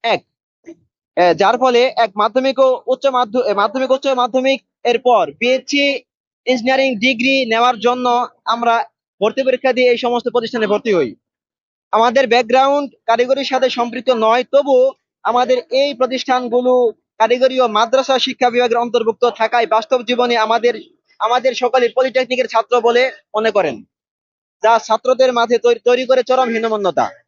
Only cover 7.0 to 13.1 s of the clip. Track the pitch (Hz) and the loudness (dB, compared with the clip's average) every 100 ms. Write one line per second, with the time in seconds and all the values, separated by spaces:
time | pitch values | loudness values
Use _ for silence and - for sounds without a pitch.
7 | 247 220 262 269 240 226 240 233 240 254 | -2 0 0 0 0 0 0 0 -2 -2
8 | 247 240 240 _ - 233 233 226 - _ | -2 -2 -4 _ -6 -2 0 -2 -4 _
9 | _ _ 208 240 262 254 262 247 247 240 | _ _ -4 -2 -2 0 -2 2 2 2
10 | 247 240 240 240 226 240 208 208 233 185 | -2 -2 -2 -4 -4 -4 -2 -2 0 -2
11 | 123 90 _ _ _ _ _ _ _ 220 | -2 -6 _ _ _ _ _ _ _ 2
12 | 233 240 254 240 220 254 269 285 285 _ | 2 2 2 0 2 2 2 0 -4 _
13 | - | -2